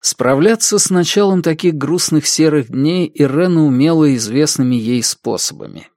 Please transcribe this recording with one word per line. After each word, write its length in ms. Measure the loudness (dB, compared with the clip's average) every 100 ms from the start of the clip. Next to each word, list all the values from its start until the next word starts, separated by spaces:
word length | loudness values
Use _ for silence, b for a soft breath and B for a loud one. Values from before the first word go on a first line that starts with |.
| -6
Справляться 720 | -2 0 2 2 2 0 0
с 120 | 0
началом 520 | 0 0 0 2 2
таких 340 | 0 0 -2 -2
грустных 500 | -2 -2 0 -2 0
серых 420 | 0 2 2 -2
дней 420 | -2 0 0 -4
Ирена 500 | 0 0 2 0 2
умела 500 | 2 2 2 4 2
известными 640 | 2 -2 -2 -2 0 0 0
ей 260 | -2 -2
способами. 880 | -4 -6 -6 -6 -6 -10 -18 -18 -20